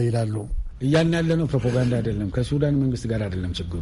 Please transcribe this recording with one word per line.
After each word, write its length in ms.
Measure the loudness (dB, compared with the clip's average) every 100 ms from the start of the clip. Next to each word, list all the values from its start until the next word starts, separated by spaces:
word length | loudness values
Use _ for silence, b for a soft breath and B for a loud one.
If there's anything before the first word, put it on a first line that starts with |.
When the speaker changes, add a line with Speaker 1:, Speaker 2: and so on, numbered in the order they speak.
Speaker 1:
ይላሉ። 320 | 0 0 0 -4 -4 -4 -6 -4
Speaker 2:
እያልን 320 | 2 4 4
ያለነው 340 | 2 2 2 2
ፕሮፓጋንዳ 460 | 0 2 2 2 0
አይደለም። 340 | 0 -2 -2
ከሱዳን 440 | -2 0 2 2 2
መንግስት 260 | 2 0 -2
ጋር 160 | -2
አይደለም 300 | -2 -4 -4
ችግሩ። 280 | -4 -6 -6